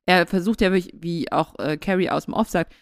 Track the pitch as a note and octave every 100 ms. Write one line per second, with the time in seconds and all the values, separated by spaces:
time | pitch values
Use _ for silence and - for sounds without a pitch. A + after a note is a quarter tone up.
0 | - F#3 E3+ F#3+ F3+ A3 F#3+ F#3+ F3+ -
1 | E3+ E3+ - D3 D#3+ - C#3 D3+ - F#3
2 | F3+ D3 - - A3 F3+ E3 -